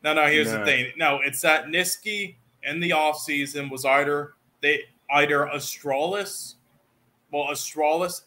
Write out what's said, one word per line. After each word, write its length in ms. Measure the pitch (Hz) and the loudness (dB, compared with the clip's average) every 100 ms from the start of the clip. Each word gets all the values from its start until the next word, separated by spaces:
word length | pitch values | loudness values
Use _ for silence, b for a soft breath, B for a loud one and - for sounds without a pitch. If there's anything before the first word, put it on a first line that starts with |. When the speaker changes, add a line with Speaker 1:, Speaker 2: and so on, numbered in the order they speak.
Speaker 1:
No, 100 | 151 | -2
no, 140 | 156 147 | 2 4
here's 260 | 151 143 | 4 2
Speaker 2:
Nah. 60 | 110 | 0
Speaker 1:
the 60 | |
thing. 220 | 104 131 131 156 | 2 0 0 0
No, 240 | 156 139 | 0 0
it's 160 | 139 135 | -2 0
that 260 | 165 156 143 | 2 2 2
Niski 680 | 170 175 - 214 208 185 - _ _ | -2 -2 -4 -6 -6 -6 -12 _ _
in 160 | 135 160 | -8 -4
the 100 | 170 | 0
offseason 800 | 156 151 147 - 143 139 143 139 | 2 2 0 -2 -4 -4 -6 -8
was 140 | 131 | -2
either, 500 | 135 139 143 147 147 _ _ _ | 2 4 4 -2 -4 _ _ _
they, 200 | 143 151 - _ - | 2 2 -2 _ 0
either 380 | 143 147 147 147 | 2 4 2 0
Astralis, 1000 | 143 - - 143 135 165 202 196 - - - _ _ _ _ _ _ _ | -4 -8 -8 -4 -2 -2 -4 -6 -10 -14 -18 _ _ _ _ _ _ _
well, 160 | 147 143 | -4 -4
Astralis 760 | 143 - 151 151 165 180 175 | -6 -6 0 2 2 -2 -6